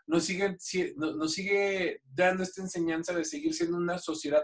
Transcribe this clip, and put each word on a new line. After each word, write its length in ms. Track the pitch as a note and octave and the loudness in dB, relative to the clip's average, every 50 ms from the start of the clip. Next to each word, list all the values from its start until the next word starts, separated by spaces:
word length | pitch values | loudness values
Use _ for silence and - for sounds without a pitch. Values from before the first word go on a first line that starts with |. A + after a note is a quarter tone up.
| _ | _
nos 200 | - D#3+ E3+ D#3+ | 0 2 2 2
siguen 320 | - F#3+ F3+ G3+ G3 F3+ - | 2 0 0 0 0 -2 -4
si-, 340 | - - - F3+ F3 - - | -6 -4 0 0 0 -2 -2
no-, 200 | C#3+ D#3 D#3 D#3 | -2 -2 -2 -2
nos 180 | D#3 D#3 D#3 - | -2 -2 -2 -2
sigue 680 | F#3+ F#3+ G3 G3+ G3+ G3+ G3 G3 F#3+ F3+ D3+ - - _ | -2 0 0 2 2 2 2 0 0 0 -2 -4 -6 _
dando 400 | - C3 D3+ F3+ F#3 F#3 F#3 F3+ | -4 2 4 4 4 4 2 -2
esta 180 | F3+ - F#3+ | -4 -4 -6
enseñanza 540 | F#3+ F#3 - F3 E3 E3 D#3+ E3 E3 - F3 | -8 -4 -2 -2 0 0 0 -2 -2 -2 -2
de 100 | F3 D#3 | -2 -2
seguir 300 | - - D3 D3+ D#3+ D#3 | -2 -4 -2 -2 -2 0
siendo 220 | - F3 E3 F3 | 0 0 0 0
una 200 | F3 F3 F3 F3+ | 0 0 0 -2
sociedad 460 | F3+ - E3 D#3+ - - D3 C#3+ D3+ | -2 -4 -4 -6 -4 0 2 4 4